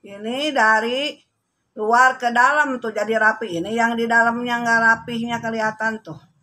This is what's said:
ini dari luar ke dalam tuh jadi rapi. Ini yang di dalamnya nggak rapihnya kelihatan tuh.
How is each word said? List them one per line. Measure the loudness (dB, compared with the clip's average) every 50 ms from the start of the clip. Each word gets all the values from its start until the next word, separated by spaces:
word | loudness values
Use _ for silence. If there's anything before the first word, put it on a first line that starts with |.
| _
ini | -18 -16 -10 -8 -6 -6 -4 -4 -2 2
dari | 4 4 6 4 4 2 0 -2 -2 -4 -6 -8 _ _ _ _ _ _ _ _ _ _ _ _
luar | -6 0 2 4 6 4 4 2 0
ke | -4 0
dalam | 2 4 4 4 4 2 0 0 -2
tuh | -4 -6 -6 -4
jadi | -4 -2 -2 0
rapi. | 2 2 2 2 0 -6 -6 -6
Ini | -6 -4 -4 -2
yang | 0 0 0 0
di | -2 -2
dalamnya | 2 2 2 2 2 0 -2 -4 -4 -4 -2
nggak | 0 0 2 2 4
rapihnya | 2 2 2 -2 -8 -8 -6 -6 -6 -6 -6
kelihatan | -6 -6 -4 -2 -4 -4 -4 -4 -4 -4 -4 -6 _
tuh. | -16 -18 -18 _ _ _ _